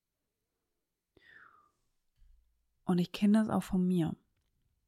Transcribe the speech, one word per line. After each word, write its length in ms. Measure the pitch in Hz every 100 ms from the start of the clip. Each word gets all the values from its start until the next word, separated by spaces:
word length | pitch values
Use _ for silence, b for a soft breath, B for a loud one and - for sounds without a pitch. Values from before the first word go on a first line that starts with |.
| _ _ _ _ _ _ _ _ _ _ _ b b b b b b b _ _ _ _ - - _ _ _ _ -
Und 120 | 175
ich 140 | 175
kenne 260 | - 208 214
das 120 | 220
auch 120 | 190
von 240 | - 185 180
mir. 300 | 180 156 - _ _ _ _ _ _